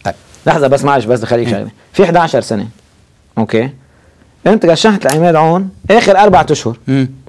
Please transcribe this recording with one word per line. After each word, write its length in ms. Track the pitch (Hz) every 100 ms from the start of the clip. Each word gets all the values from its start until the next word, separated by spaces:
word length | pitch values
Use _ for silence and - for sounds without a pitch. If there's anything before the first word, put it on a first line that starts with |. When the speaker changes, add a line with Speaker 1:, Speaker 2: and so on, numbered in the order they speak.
Speaker 1:
طيب. 100 | 101 - _ - -
Speaker 2:
لحظة 200 | 160 135
بس، 180 | 139
معلش، 200 | 143 139
بس 200 | 110 123
خليك 240 | 113 120 120
Speaker 1:
مم. 60 |
Speaker 2:
شغلة. 160 | 101 107 - _
في 120 | -
احدعشر 360 | 175 170 160 127
سنة. 260 | - 104 110 - _ _ _ _ _ -
أوكي. 320 | 110 113 135 - _ _ _ _ _ _ 175
أنت 200 | 220 170
رشحت 400 | 160 220 202 135
العماد 280 | 151 175
عون 340 | 156 160 180 190 - -
آخر 280 | 226 202 190
أربعة 280 | 208 175 151
أشهر. 260 | 143 113 117 -
Speaker 1:
مم. 240 | 135 131 -